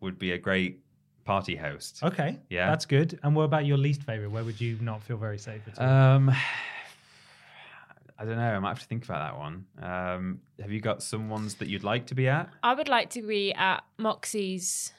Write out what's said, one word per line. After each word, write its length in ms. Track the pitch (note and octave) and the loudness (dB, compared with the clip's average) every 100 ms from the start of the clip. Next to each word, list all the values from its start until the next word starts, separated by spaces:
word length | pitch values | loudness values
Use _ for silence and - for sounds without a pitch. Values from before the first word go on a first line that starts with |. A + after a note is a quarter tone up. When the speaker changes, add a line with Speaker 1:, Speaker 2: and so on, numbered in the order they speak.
Speaker 1:
would 180 | F#2+ F#2 | -6 -4
be 120 | F#2 | -2
a 40 | F2+ | -2
great 460 | G2 F#2+ F#2 - _ _ _ _ - | 2 2 2 -4 _ _ _ _ -2
party 300 | G2 F#2+ D#2 | 0 0 -4
host. 480 | D2+ C#2+ - - | -6 -8 -12 -4
Speaker 2:
Okay. 360 | D#3+ F3 C#3+ C3+ - | -2 0 -2 -4 -6
Speaker 1:
Yeah. 220 | F2 F#2 | 0 2
Speaker 2:
That's 160 | D#3+ - | 0 2
good. 340 | C#3+ E3 F3+ | 4 4 0
And 120 | D3 D3+ | 2 4
what 60 | D#3 | 4
about 200 | D#3 C#3+ | 2 2
your 120 | C#3 | 2
least 240 | C#3+ C#3+ | 2 0
favorite? 260 | - A2 G#2 | -2 -4 -4
Where 140 | A2+ | -4
would 180 | A2+ G#2 | -4 -4
you 160 | A#2 A2+ | -4 -2
not 200 | A#2 G#2+ | -4 -6
feel 160 | G#2+ A2+ | -6 -6
very 220 | A2 G2+ | -6 -6
safe 220 | - G#2+ G#2+ | -10 -12 -10
at 120 | - | 0
all? 360 | C3 C3+ C3+ C3+ | 6 8 10 8
Speaker 1:
Um, 160 | C3+ C3 | 8 6
<sighs> 60 | - - - - - - _ - - - - - - - - - - - | 2 -4 -8 -10 -14 -18 _ -20 -20 -20 -20 -20 -20 -20 -20 -20 -20 -10
I 60 | A2 | -4
don't 120 | A#2 | 0
know. 40 | A#2 G2+ | 2 2
I 20 | |
might 100 | G2 | 0
have 100 | - | -4
to 60 | - | -6
think 200 | A#2 - | -6 -4
about 260 | E2 D2 | -4 -4
that 60 | C2 | -6
one. 280 | D2+ E2 F#2+ - | -8 -10 -14 -12
Um, 580 | F2 F2+ F2+ F2+ F#2 F#2+ - - | -6 -4 -2 -2 -4 -6 -10 -14
have 120 | G2+ | -6
you 80 | G#2+ | -4
got 240 | A2 G2+ | -2 -2
some 260 | - A2 A2 | -4 -6 -4
ones 260 | G#2+ G#2+ - | -6 -6 -6
that 120 | F#2 | -6
you'd 160 | G2 | -4
like 240 | G2+ A#2+ - | 0 -2 -2
to 80 | C3 | 0
be 120 | C3 | 2
at? 220 | D3 - - | 2 -2 -2
Speaker 3:
I 100 | A#3+ | 0
would 140 | C4 D4+ | 0 2
like 240 | A#3+ - | 2 0
to 100 | B3 | -4
be 320 | G#3+ G#3 G3 | -4 0 0
at 300 | - F#3 - - - | 0 0 0 -4 -4
Moxie's 920 | A3 - - G#3+ F#3+ F#3 F3+ - - | -2 -2 -4 -4 -4 -4 -4 -4 -6